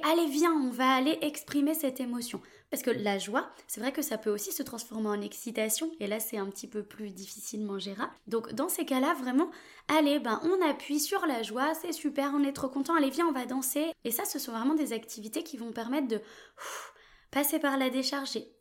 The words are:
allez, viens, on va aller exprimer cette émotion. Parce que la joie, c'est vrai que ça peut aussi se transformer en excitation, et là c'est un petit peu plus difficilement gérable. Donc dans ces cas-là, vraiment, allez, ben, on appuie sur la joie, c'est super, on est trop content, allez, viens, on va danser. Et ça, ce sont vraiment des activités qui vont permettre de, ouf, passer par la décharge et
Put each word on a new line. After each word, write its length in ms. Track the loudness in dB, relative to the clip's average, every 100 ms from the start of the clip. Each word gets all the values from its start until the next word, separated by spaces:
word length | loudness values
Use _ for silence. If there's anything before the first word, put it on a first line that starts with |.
allez, 240 | 4 4 4
viens, 260 | 4 4
on 180 | 4 2
va 220 | 2 4
aller 240 | 4 4 2
exprimer 520 | -2 -4 -4 2 2
cette 260 | 2 -2 -2
émotion. 420 | -4 -6 -6 -8 -12 -20 -8
Parce 140 | -4
que 80 | 0
la 260 | 0 0 0
joie, 320 | 0 -2 -2 -8 -12
c'est 140 | -6
vrai 100 | -4
que 120 | -2
ça 140 | -4 -2
peut 120 | -2
aussi 220 | -2 -4
se 100 | -6
transformer 460 | -6 -8 -8 -4 0
en 140 | 0
excitation, 680 | -4 -8 -6 -2 0 0 -2 -4
et 60 | -4
là 140 | -4
c'est 180 | -4 -4
un 80 | -6
petit 200 | -8 -10
peu 160 | -8
plus 260 | -8 -10 -12
difficilement 720 | -12 -14 -14 -10 -6 -4 -4
gérable. 320 | -6 -6 -8 -10 -4
Donc 260 | -2 -2
dans 160 | -4 -2
ces 160 | -2 0
cas-là, 300 | 2 4 2
vraiment, 340 | 2 4 2 0 -18 -10 2
allez, 320 | 6 6 6
ben, 200 | 2 0
on 260 | 4 4 4
appuie 300 | 2 0 0
sur 260 | 2 2 2
la 160 | 0
joie, 320 | 0 0 0
c'est 200 | 0 -4
super, 380 | -4 -2 0 2 2
on 80 |
est 100 | 2
trop 160 | 0 -2
content, 240 | 0 4
allez, 160 | 4 4
viens, 180 | 4 2
on 40 |
va 160 | 2 -2
danser. 440 | -2 0 0 0 -2
Et 80 | -4
ça, 140 | -2 -2
ce 120 | -4
sont 140 | -4
vraiment 240 | 0 2 2
des 180 | 2
activités 480 | -4 -6 -10 -8 -6
qui 160 | -6 -8
vont 140 | -8
permettre 380 | -6 -2 0 0
de, 80 | -2
ouf, 760 | -6 -20 -20 -14 -12 -10 -12 -18 -20 -20 _
passer 260 | -2 0 2
par 200 | 2 2
la 120 | 0
décharge 460 | 0 -2 -2 -4 -6
et 180 | -8 _